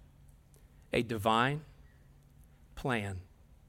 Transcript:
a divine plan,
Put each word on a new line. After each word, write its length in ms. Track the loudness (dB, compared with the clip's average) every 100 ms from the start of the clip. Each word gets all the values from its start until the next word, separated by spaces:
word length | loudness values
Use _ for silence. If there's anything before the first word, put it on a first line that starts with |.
| -20 -20 -20 -20 -20 -20 -20 -20 -4
a 100 | -2
divine 600 | 0 -2 2 2 2 0 -8 -20 -20 -20 -20 -20 -20 -20 -20 -20 -20
plan, 460 | -6 -2 0 -2 -6 -12 -20 -20 -20